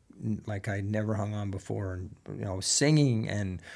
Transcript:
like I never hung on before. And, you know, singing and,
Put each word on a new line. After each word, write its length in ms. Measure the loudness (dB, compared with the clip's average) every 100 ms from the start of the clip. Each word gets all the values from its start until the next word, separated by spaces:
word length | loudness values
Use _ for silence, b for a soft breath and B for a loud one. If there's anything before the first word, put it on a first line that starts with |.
| _ -8 -4 -4 -4
like 200 | -6 -2
I 140 | -2
never 340 | 0 0 0
hung 200 | 0 -2
on 160 | -2 -4
before. 400 | -6 -4 -4 -4
And, 160 | -6 -8 -12 -12 -6
you 80 |
know, 140 | -4 -2
singing 680 | 0 4 6 8 6 4 0
and, 320 | -2 -2 -4 B